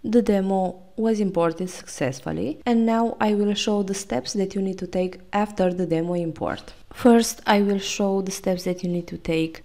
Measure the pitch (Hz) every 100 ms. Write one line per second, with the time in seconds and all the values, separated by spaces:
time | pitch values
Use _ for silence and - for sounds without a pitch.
0 | - 226 208 202 190 190 185 180 - -
1 | 220 220 202 170 170 165 185 - - -
2 | 135 135 - 156 208 311 - 233 226 226
3 | 233 - 214 208 208 208 - 208 196 196
4 | - 226 - 208 196 196 190 190 180 185
5 | 185 - - 202 208 214 185 180 175 165
6 | 170 175 170 160 92 - - - - -
7 | 254 233 233 - - 208 202 202 196 -
8 | 202 196 190 185 - 180 180 180 180 175
9 | 175 170 - 165 160 165